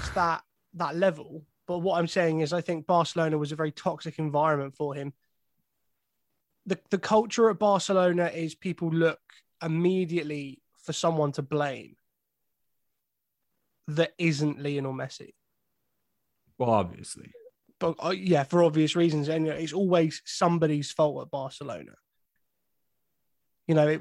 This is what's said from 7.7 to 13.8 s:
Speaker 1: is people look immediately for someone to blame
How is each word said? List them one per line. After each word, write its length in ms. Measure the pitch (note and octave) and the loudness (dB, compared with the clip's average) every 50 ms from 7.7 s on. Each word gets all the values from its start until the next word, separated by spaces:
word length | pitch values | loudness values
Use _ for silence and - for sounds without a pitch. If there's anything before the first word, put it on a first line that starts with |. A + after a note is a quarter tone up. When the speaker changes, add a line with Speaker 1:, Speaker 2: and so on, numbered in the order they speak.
| G3 F#3 - - G3 F#3 F3+ F3+ F3 F3+ F3 | 2 2 2 2 2 4 4 4 4 2 0
Speaker 1:
is 280 | E3 - E3 E3 D#3+ D3 | 0 -2 -4 -6 -6 -8
people 360 | - - F#3+ E3 - F3 E3 | -6 -6 -6 -4 -4 -4 -2
look 300 | D#3+ E3 E3 D#3+ D3+ - _ _ - _ _ _ _ - | 2 2 2 2 0 -2 _ _ -20 _ _ _ _ -8
immediately 1000 | F3 E3 D#3+ D#3+ F3 F3+ F#3 F#3 F#3 D#3 E3+ E3+ D3+ D3+ D3+ D3 C#3 C#3 C3 - _ _ _ _ - | -4 -2 0 0 2 2 2 0 0 -2 -2 -4 -4 -4 -6 -8 -10 -12 -14 -18 _ _ _ _ -10
for 80 | - | -8
someone 400 | D#3 - - E3+ E3 D#3 D3+ C#3+ | -4 -2 0 0 2 2 0 0
to 100 | C#3 - | -2 -4
blame 540 | C#3 - D#3 D3 D3 C#3 C3 A2+ - - - _ _ _ _ _ _ _ _ _ _ _ _ _ _ _ _ _ _ _ _ _ _ _ _ _ _ _ _ _ _ _ _ _ _ _ _ _ | -6 -4 -2 -2 -2 -4 -6 -8 -12 -16 -20 _ _ _ _ _ _ _ _ _ _ _ _ _ _ _ _ _ _ _ _ _ _ _ _ _ _ _ _ _ _ _ _ _ _ _ _ _